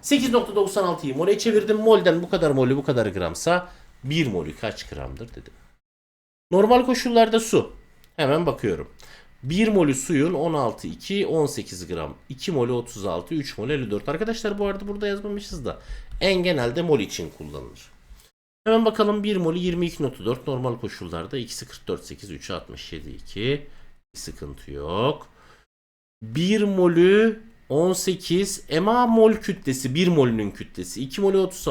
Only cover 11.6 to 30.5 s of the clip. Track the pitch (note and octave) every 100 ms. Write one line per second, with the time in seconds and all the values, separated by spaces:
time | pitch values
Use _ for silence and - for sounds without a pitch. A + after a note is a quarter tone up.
11.6 | G2 F2+ E2+ F2 D2 - - C3 - D#3
12.6 | A#2+ A#2+ A#2+ G#2 G2 E2+ F2+ E3 C3+ -
13.6 | A2+ D3 A#2 G#2 - D#3 A3 A3+ G#3+ G3+
14.6 | G3+ G3 G3+ G3+ G#3 G3+ G#3 G3+ G3+ F3+
15.6 | A2+ - - - - - F#3 F#3 F3+ D#3
16.6 | A#2+ C3 E3+ C#3 F#2+ - D#2+ - D#2 D2
17.6 | A#1+ - - - _ - _ _ _ _
18.6 | - A3+ A3 G#3+ G#3 G#3+ G#3 G3 E3 F3
19.6 | F3+ E3+ F3 E3 C#3 - F#2 B2 - C3
20.6 | B2+ A#2+ G2+ - F2+ E2 E2+ C#3 A2+ -
21.6 | - - - F2+ - C#2+ G2+ D2+ - F2
22.6 | - B1 - E2 D2 - - F#2+ A#2 C#3+
23.6 | C#3+ - - - _ - - - C#2+ C#2
24.6 | - C#2 D2 F#2 B2 - - _ - -
25.6 | _ _ _ _ _ _ A2 A#2+ F3 A3
26.6 | G#3 F#3+ F3+ E3+ F3+ G3+ A3+ G#3+ - -
27.6 | _ C#3 F3 F#3 - F3+ - F3 G3 -
28.6 | - D3+ G3+ A#3+ A#3+ A3+ A3 G#3+ - F#3
29.6 | - C3 C3 C#3 F3+ E3 B2+ A2+ G2+